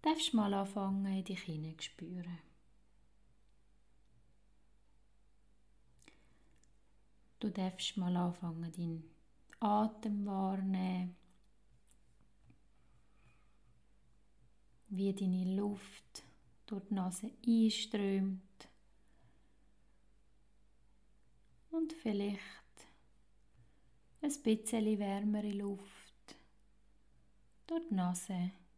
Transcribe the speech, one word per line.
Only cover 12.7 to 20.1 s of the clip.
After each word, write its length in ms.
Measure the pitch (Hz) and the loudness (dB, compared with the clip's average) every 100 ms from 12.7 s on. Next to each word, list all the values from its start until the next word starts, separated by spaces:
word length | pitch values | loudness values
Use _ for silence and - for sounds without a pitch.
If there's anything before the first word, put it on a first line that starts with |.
| - - - - - - - - - - - - - - - - - - - - - - | -20 -20 -20 -20 -20 -20 -20 -20 -20 -20 -20 -20 -20 -20 -20 -20 -20 -20 -20 -20 -20 -8
wie 240 | 190 196 | 0 0
deine 420 | 196 190 185 185 190 | 0 0 0 0 0
Luft 680 | 208 196 - - - - - - - - - | -2 -4 -10 -18 -18 -18 -18 -20 -20 -20 -8
durch 180 | 196 196 | -8 -2
die 80 | |
Nase 380 | 196 185 185 214 - - | -2 0 -4 -8 -2 4
einströmt 1200 | 226 220 - - 208 196 196 196 185 - - - - - - - - - - - - - - - - - | 8 8 4 -2 0 2 2 2 -2 -10 -20 -20 -20 -20 -20 -20 -20 -20 -20 -20 -20 -20 -20 -20 -20 -20